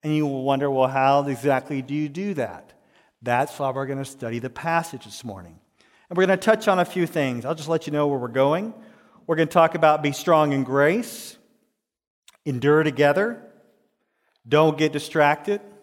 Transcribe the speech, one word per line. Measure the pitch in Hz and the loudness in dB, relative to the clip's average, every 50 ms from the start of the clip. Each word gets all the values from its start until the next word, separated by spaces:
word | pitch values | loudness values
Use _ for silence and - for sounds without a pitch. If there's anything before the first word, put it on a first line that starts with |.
And | _ 151 151 | _ -2 -2
you | 151 151 | 0 0
will | 143 139 135 | -2 -4 -4
wonder, | 131 135 139 135 143 143 | -2 0 0 0 0 -2
"Well, | 139 131 131 131 | 2 2 2 2
how | 131 135 135 135 139 143 139 | 2 2 2 4 4 2 2
exactly | 143 135 120 117 143 135 131 131 - 151 135 | 0 -6 -2 0 0 0 0 -2 -4 -6 -6
do | 127 139 143 | -6 -6 -4
you | 151 151 147 | -4 -4 -6
do | 139 170 196 202 196 | -6 -8 -6 -6 -4
that?" | 147 120 101 82 - - _ _ _ _ _ _ _ _ _ _ _ | -4 -6 -6 -8 -14 -20 _ _ _ _ _ _ _ _ _ _ _
That's | - 123 120 123 131 123 - - | -4 -2 0 0 0 -2 -4 -6
why | 143 135 | -6 -4
we're | 131 135 135 | -4 -4 -6
gonna | 135 139 135 135 | -6 -6 -8 -8
study | 127 - - - 113 113 120 | -10 -12 -12 -10 -8 -8 -6
the | 113 131 | -8 -10
passage | 127 - - 165 165 165 160 - - 127 - | -12 -8 -6 -2 -2 -2 -2 -4 -12 -16 -16
this | 107 101 - - | -16 -18 -14 -12
morning. | 120 98 95 90 85 80 85 _ _ _ _ _ _ _ _ _ _ | -12 -14 -14 -16 -20 -20 -20 _ _ _ _ _ _ _ _ _ _
And | 175 | 0
we're | 175 185 | 0 2
gonna | 185 190 185 | 2 2 2
touch | - 220 220 214 220 214 | 4 2 2 2 4 2
on | 190 180 | 2 2
a | 175 | 2
few | 180 - 185 170 | 0 0 -2 -2
things. | 156 - 165 143 131 123 120 113 | -2 -2 -2 -2 -2 -4 -6 -6
I'll | 131 160 | -6 -8
just | 156 147 151 | -8 -4 -4
let | 165 156 - | -4 -4 -4
you | - | -4
know | 147 147 147 | -2 0 0
where | 147 143 131 | 0 0 -2
we're | 120 120 | -6 -4
going. | 117 131 135 139 151 175 208 226 220 - - - _ _ _ _ _ _ _ | 0 2 2 2 2 0 -2 -6 -10 -14 -20 -20 _ _ _ _ _ _ _
We're | - 165 | -4 0
gonna | 156 165 | 0 0
talk | 156 - 180 165 160 - | 2 4 4 4 4 2
about | 170 156 156 151 151 | 2 4 4 4 4
be | 151 147 | 0 -2
strong | 139 - - 180 170 156 151 147 | -4 -2 0 2 4 4 4 2
in | 143 135 135 | 0 -2 -2
grace, | 123 131 139 143 151 180 226 233 - - - - - - _ _ _ _ _ _ _ _ _ _ _ _ _ _ _ _ _ _ _ _ _ _ | 0 2 2 2 2 2 0 -4 -8 -12 -16 -16 -18 -20 _ _ _ _ _ _ _ _ _ _ _ _ _ _ _ _ _ _ _ _ _ _
endure | 151 135 123 117 143 151 156 | -6 -6 0 2 4 4 4
together, | 160 151 135 120 147 143 143 180 208 233 240 - - - _ _ _ _ _ _ _ _ _ _ _ _ _ _ _ _ _ _ _ 117 | 4 2 2 2 4 4 4 2 0 -2 -4 -10 -16 -20 _ _ _ _ _ _ _ _ _ _ _ _ _ _ _ _ _ _ _ 2
don't | 139 151 156 160 151 143 | 4 4 4 4 2 2
get | 156 151 | -2 -2
distracted | 151 - 151 - - 165 147 143 151 147 - - 202 208 - - - - | -2 -4 -8 -4 0 2 4 4 2 0 -2 -6 -6 -6 -6 -14 -20 -20